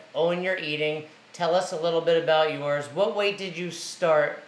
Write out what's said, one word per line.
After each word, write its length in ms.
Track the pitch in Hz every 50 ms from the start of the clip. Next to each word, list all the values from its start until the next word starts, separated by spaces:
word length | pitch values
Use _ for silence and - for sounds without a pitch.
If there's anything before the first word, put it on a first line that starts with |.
| - - -
Own 260 | 135 160 170 175 180
Your 160 | 180 185 185 -
Eating. 460 | 165 151 147 151 151 151 151 156 151 - - - - _
Tell 220 | - - 175 160 170
us 160 | 185 185 -
a 100 | 185 156
little 200 | 160 170 165 165
bit 200 | 160 165 170 165
about 320 | 151 151 160 156 160 156
yours. 340 | 143 143 143 143 143 143 143
What 280 | 123 139 165 202 220 214
weight 240 | 202 202 202 202 196
did 180 | 190 185 160
you 140 | 165 180 175
start 720 | 170 - - - - - 180 165 156 151 147 143 - - -